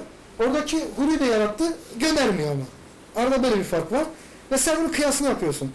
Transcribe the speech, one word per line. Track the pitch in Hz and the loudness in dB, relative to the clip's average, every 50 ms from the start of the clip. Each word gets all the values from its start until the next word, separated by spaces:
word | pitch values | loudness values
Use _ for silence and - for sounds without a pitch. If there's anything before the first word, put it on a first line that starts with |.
| - - - - - - - - | -4 -10 -18 -20 -20 -16 -2 0
Oradaki | 226 262 277 302 294 - 311 320 277 214 208 | 0 2 2 0 0 0 -2 -2 -2 -4 -2
huri | 226 285 311 311 302 | 0 2 2 2 2
de | 277 | 2
yarattı, | 247 220 214 214 208 214 - 330 330 320 - - - - 233 | 2 4 2 2 0 0 -2 -2 -2 -2 -6 -10 -14 -6 -2
göndermiyor | 269 311 302 302 262 220 185 160 151 147 | 0 2 2 4 2 2 2 0 0 -2
ama. | 143 139 131 - - - - - - - - - - | -2 -4 -4 -8 -12 -18 -20 -20 -20 -20 -20 -8 -4
Arada | 214 240 262 269 254 262 | 0 0 2 2 2 2
böyle | 254 214 | 2 2
bir | 196 180 | 0 0
fark | - 180 165 165 - | 0 -2 -2 -2 0
var. | 214 277 320 311 - - - - - - - - | -2 -2 -2 -2 -6 -12 -18 -20 -20 -20 -6 -2
Ve | 269 | 0
sen | 262 - 330 311 320 | 0 2 2 2 2
bunun | 330 320 | 0 0
kıyasını | - 269 294 277 277 - 285 | 0 0 2 2 2 2 0
yapıyorsun. | 269 220 - 185 151 135 - 139 131 | 0 0 0 -2 -2 -2 -2 -6 -8